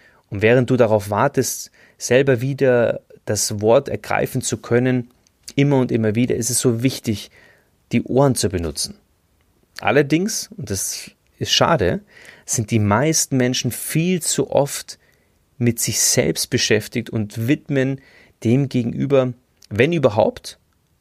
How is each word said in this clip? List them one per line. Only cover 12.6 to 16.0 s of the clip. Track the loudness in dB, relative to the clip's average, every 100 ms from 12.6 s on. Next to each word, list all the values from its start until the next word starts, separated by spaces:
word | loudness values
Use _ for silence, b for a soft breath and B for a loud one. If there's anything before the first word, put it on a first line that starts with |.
| -2
die | 0
meisten | 2 2 2 0 0 0
Menschen | 0 -2 -4
viel | -6 -4 -2 0 0
zu | -2 -2 0
oft | 0 0 -4 -12 -18 _ _ _ _ _ -2
mit | -2 0
sich | -2 0